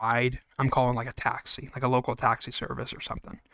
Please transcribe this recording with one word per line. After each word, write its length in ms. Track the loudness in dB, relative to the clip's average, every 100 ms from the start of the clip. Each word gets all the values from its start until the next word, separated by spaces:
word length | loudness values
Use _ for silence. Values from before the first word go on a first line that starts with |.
ride, 400 | 2 4 2 0 -6 0
I'm 120 | 2
calling, 240 | 4 4
like, 140 | 2 -4
a 40 |
taxi, 580 | -4 -4 -4 -4 -6 -8
like 80 | -2
a 60 | 2
local 260 | 2 2
taxi 380 | 0 2 2 -2
service 400 | -6 -6 -6 -8
or 80 | -8
something. 400 | -8 -8 -10 -18 _